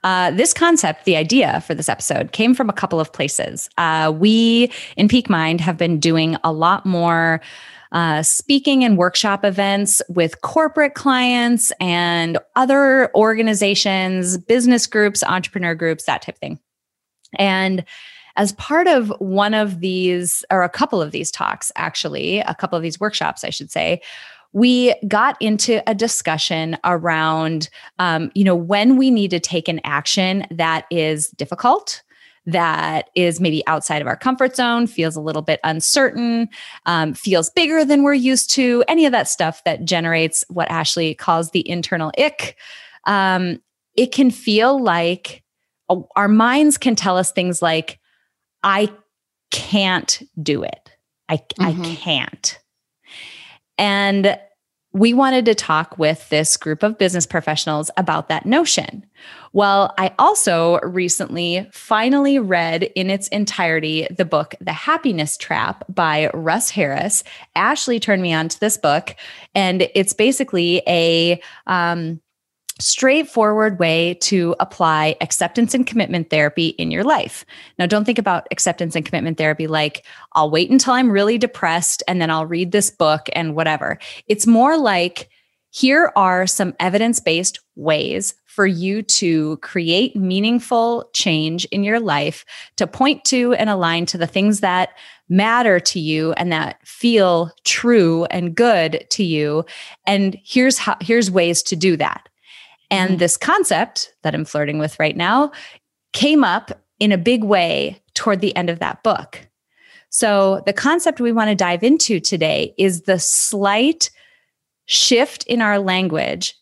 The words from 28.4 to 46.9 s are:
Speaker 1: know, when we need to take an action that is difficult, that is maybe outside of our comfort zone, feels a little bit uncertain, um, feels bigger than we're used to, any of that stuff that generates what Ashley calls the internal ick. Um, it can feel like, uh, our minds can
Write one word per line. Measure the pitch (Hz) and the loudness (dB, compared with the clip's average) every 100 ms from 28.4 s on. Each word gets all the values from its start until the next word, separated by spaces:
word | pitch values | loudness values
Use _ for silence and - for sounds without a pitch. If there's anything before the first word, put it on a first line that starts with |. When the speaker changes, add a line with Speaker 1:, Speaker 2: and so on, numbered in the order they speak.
Speaker 1:
know, | 196 | 2
when | 175 170 202 226 262 | 2 2 2 4 4
we | 262 | 4
need | 233 202 | 2 2
to | 202 | -2
take | - 175 165 | -2 -4 -4
an | 160 - | -6 -4
action | 147 147 - 185 196 - | -4 -2 0 0 -2 -6
that | 165 160 160 - | -2 0 0 -2
is | 170 156 156 156 | -2 -2 -2 -6
difficult, | - 147 175 240 359 - - _ _ - _ - | -8 -10 -2 2 0 0 -14 _ _ -20 _ -4
that | 170 165 156 156 156 - - | -2 0 -2 -4 -4 -4 0
is | 175 170 | 0 2
maybe | 180 156 - | 0 0 -2
outside | 156 - 151 | -4 -2 -4
of | 143 | -4
our | - | -2
comfort | 254 254 262 262 | -2 0 0 0
zone, | 240 233 233 | 0 0 -2
feels | - 160 160 | -2 -4 -4
a | |
little | 151 156 | -6 -6
bit | 156 156 | -4 -2
uncertain, | 160 160 - - 269 - 240 233 233 - - - - | -2 -2 0 2 2 0 -2 -2 -4 -8 -20 -10 -2
um, | 170 156 | 0 0
feels | - - 185 165 | -4 0 0 0
bigger | - 320 320 285 | 0 2 2 4
than | 285 | 4
we're | 277 | 4
used | 285 247 262 - | 2 2 0 0
to, | - 247 240 - | 0 2 2 2
any | 330 302 | 4 4
of | |
that | 240 - | 2 0
stuff | - 160 160 | -2 -2 -2
that | - 151 165 | -4 -4 -2
generates | 175 165 165 160 - - | 0 2 0 0 -2 -6
what | 175 165 | -4 -2
Ashley | 165 165 - 160 | -2 -2 -2 -4
calls | 151 - 165 165 | -4 0 0 0
the | 180 - | -4 -2
internal | 175 165 175 160 - | -6 -4 -4 -4 -2
ick. | 294 294 - - - - - - - | -2 -2 -12 -14 -20 -20 -20 -10 -2
Um, | 202 190 185 180 - _ _ _ - | 0 0 0 -2 -6 _ _ _ 0
it | 254 | 0
can | 262 262 | 4 2
feel | - - 214 233 277 | 2 0 2 2 2
like, | 233 170 170 180 - - _ _ _ _ _ | 0 0 0 -4 -8 -20 _ _ _ _ _
uh, | 185 - - | -4 -2 -2
our | 202 | 4
minds | 214 233 269 302 - | 4 4 4 2 2
can | 262 | 0